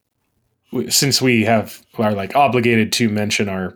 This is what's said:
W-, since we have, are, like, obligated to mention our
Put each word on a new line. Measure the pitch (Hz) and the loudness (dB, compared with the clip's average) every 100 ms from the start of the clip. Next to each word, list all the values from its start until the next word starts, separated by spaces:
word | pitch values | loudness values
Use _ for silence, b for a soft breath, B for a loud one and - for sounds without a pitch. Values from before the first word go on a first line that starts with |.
| _ _ _ _ _ _ - | _ _ _ _ _ _ -10
W-, | 123 127 | -8 -2
since | - 143 - | 0 0 2
we | 131 117 | 2 2
have, | 107 110 101 - _ - | 4 2 0 -12 _ -4
are, | 107 | -2
like, | 101 95 | -2 -2
obligated | 139 139 123 117 113 101 | 2 2 2 2 2 0
to | - 117 | 0 -2
mention | 104 104 - 101 | 0 -2 -2 -4
our | 92 90 | -4 -8